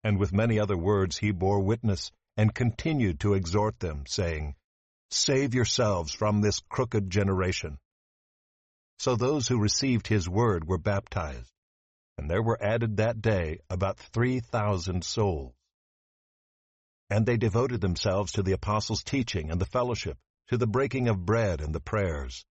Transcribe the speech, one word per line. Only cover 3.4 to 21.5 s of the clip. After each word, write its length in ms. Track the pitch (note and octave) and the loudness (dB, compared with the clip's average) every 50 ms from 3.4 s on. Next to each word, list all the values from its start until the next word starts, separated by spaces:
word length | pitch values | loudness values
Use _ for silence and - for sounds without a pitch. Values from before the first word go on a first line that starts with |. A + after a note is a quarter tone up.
| F2+ E2 F2 G#2 G#2 G#2+ - _ | 0 0 0 0 0 0 -2 _
them, 260 | F#2+ E2+ D2+ D2 C#2+ | -6 -6 -6 -8 -8
saying, 500 | - - - F#2 E2+ D#2+ D2+ D2+ D2 C#2 _ _ _ _ _ _ _ _ _ _ _ | -6 -4 -2 -2 -2 -2 -4 -6 -8 -8 _ _ _ _ _ _ _ _ _ _ _
"Save 440 | - - - - C3+ C3+ C#3 C3+ A#2 | -4 -2 0 2 2 2 2 2 2
yourselves 580 | B2+ A#2 - - - A#2+ G#2+ G2 F2 E2+ D2+ | 2 2 2 2 2 2 2 2 0 -2 -6
from 280 | - - G#2+ G#2 G#2 G#2 | -4 -2 0 2 2 4
this 200 | G#2 G#2 F#2+ - | 4 2 0 -2
crooked 500 | - _ - - B2+ A#2 - G#2+ G2 F#2+ | -6 _ -2 -2 -2 0 0 -2 -2 0
generation." 680 | F2 G#2 G2 G2 F#2+ F#2 F2+ F#2 F2+ - - D#2 D2 C#2 _ _ _ _ _ _ _ _ _ _ _ _ _ _ _ _ _ _ _ _ _ _ _ - | 0 2 2 2 2 2 0 0 -2 -4 -6 -8 -10 -12 _ _ _ _ _ _ _ _ _ _ _ _ _ _ _ _ _ _ _ _ _ _ _ -4
So 160 | - C3+ B2 | -2 0 0
those 340 | A2 B2 C3 D3+ D3 A#2 - | 2 2 2 2 0 0 0
who 120 | B2 A#2 | 2 2
received 460 | G#2 G#2 - - C#3 C3+ B2 G#2+ - | 2 2 2 0 2 2 2 0 2
his 220 | - A2 G#2 E2 F2 | 2 0 0 0 0
word 380 | F2 G#2 A#2+ A#2 G2 E2+ D#2 | 0 2 2 2 2 0 0
were 120 | F2 F#2+ E2+ | -2 -2 0
baptized, 760 | - G#2 G2+ G2 - - - G2 E2 D2+ C2+ B1 A#1+ _ _ _ _ _ _ _ _ _ _ _ _ _ _ | 0 0 -2 -2 -4 -4 -6 -6 -6 -6 -8 -12 -14 _ _ _ _ _ _ _ _ _ _ _ _ _ _
and 140 | - C#2+ D2 | -10 -4 -2
there 120 | E2 G#2 | -2 0
were 180 | A2+ A2+ A2+ - | 2 0 0 0
added 340 | G#2 G2+ A2+ A#2 A#2 A2+ G#2 | 0 0 0 0 0 0 0
that 240 | G2 G#2+ A2+ A#2+ A2 | 0 0 0 -2 0
day 400 | G#2 A#2 G#2+ F#2 E2+ D#2 D#2 - _ _ | 0 0 0 2 0 -2 -6 -10 _ _
about 300 | F#2 F2+ G2 F#2+ G2 - | -4 -2 -2 -2 -2 -6
three 420 | - - - A2+ A#2+ B2+ B2+ B2+ | -12 -6 -2 0 2 2 0 -2
thousand 640 | A#2 - - A2+ G#2 G#2+ G2+ F2+ E2+ F#2+ F2 F2+ - | -4 -2 -4 -2 0 0 0 0 -2 -2 -4 -4 -4
souls. 500 | - - A#2 G#2+ G2 E2+ D2 C2+ B1 - _ _ _ _ _ _ _ _ _ _ _ _ _ _ _ _ _ _ _ _ _ _ _ _ _ _ _ _ _ _ _ | -4 -2 0 0 0 0 -2 -6 -12 -16 _ _ _ _ _ _ _ _ _ _ _ _ _ _ _ _ _ _ _ _ _ _ _ _ _ _ _ _ _ _ _
And 160 | G2+ A2 A2+ | 0 2 4
they 100 | A#2+ A#2+ | 4 2
devoted 460 | A2+ A#2 A2 F2+ A#2 B2+ C3+ B2 G#2 | 2 2 2 2 2 2 2 0 0
themselves 500 | F#2+ F#2+ F2 - - G2+ F#2 G2 G#2 F#2 | 0 0 0 0 0 0 0 0 -2 -2
to 100 | - G#2 | -2 -2
the 100 | F#2+ F#2 | 0 0
apostles' 520 | F#2+ - - G2+ G#2 G#2+ - - A2 - - | 0 0 0 -2 -2 -2 -2 -2 -4 -6 -4
teaching 460 | - - C3+ B2+ - - F2+ D2+ D2+ | -2 -2 -2 -2 -2 -4 -4 -4 -2
and 100 | E2 F2+ | -2 -2
the 60 | - | -2
fellowship, 520 | - - B2+ B2 B2 A#2 - - D#2+ D2+ - _ _ _ _ _ - | 0 0 0 0 0 -2 -4 -4 -8 -8 -10 _ _ _ _ _ -2
to 80 | B2+ | 0
the 100 | A#2 B2 | 0 0
breaking 420 | G#2+ G2+ B2+ C#3 - - C3+ B2 A#2+ | 2 2 0 0 0 0 0 2 2
of 180 | G#2+ F#2 F2 | 0 0 0
bread 340 | F#2 A2 A#2 A2+ G2+ | 0 2 2 2 2